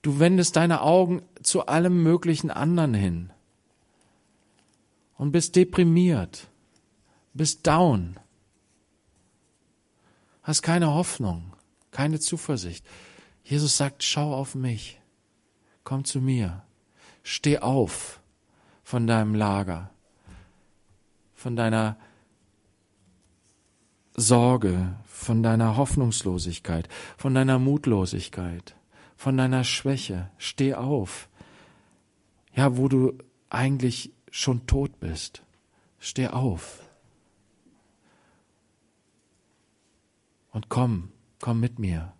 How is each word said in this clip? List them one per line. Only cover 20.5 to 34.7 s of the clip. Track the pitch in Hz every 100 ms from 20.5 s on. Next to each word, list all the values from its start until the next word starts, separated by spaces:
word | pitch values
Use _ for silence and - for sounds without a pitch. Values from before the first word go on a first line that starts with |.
| _ _ _ _ _ _ _ _
von | _ 123 117
deiner | 113 110 110 107 - _ _ _ _ _ _ _ _ _ _ _ _ _ _ _ _ _ _ _ _ -
Sorge, | 110 120 120 127 107 90 92 92 -
von | - - 113
deiner | 113 113 113 110
Hoffnungslosigkeit, | 139 147 123 107 98 90 90 85 - 82 82 - - -
von | 139
deiner | 131 131 131
Mutlosigkeit, | 131 147 139 107 92 98 92 - 90 85 - - _ _ - _
von | - 131
deiner | 131 131
Schwäche. | 123 - 139 135 - 92 92 _
Steh | - - 135
auf. | 139 127 143 95 - - _ - - - _ _ _ _ _ _ _ _
Ja, | - 139 123
wo | 131
du | 131 127 - - _ _
eigentlich | - 131 139 127 120 - _ _
schon | - - 123
tot | -